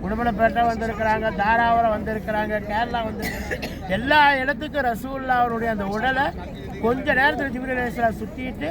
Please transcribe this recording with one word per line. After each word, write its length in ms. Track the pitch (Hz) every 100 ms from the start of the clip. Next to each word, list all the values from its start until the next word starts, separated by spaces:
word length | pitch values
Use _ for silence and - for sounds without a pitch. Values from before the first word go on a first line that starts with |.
உடுமலைப்பேட்டை 580 | 180 220 240 208 226 220 233
வந்திருக்கிறாங்க, 580 | 226 226 220 220 220 220 190
தாராபுரம் 520 | 202 233 233 233 233 208
வந்திருக்கிறாங்க, 600 | 208 214 208 214 214 214 208
கேரளா 300 | 208 240 240 220
வந்திருக்கிறாங்க. 800 | 214 214 - - 247 - - 180 190
எல்லா 240 | 254 302 285 277
இடத்துக்கும் 520 | 262 285 302 285 254
ரசூலுல்லாஹ்வுடைய 760 | 233 254 269 262 247 240 233 233
அந்த 120 | 214 196
உடலை 380 | 208 254 262 294 - - - - -
கொஞ்ச 320 | 220 262 285
நேரத்துல 380 | 262 285 302 277
ஜிப்ரீல் 280 | 247 262 254
அலைஹிஸ்ஸலாம் 380 | 247 240 233 214
சுத்திட்டு 480 | 214 254 254 202 294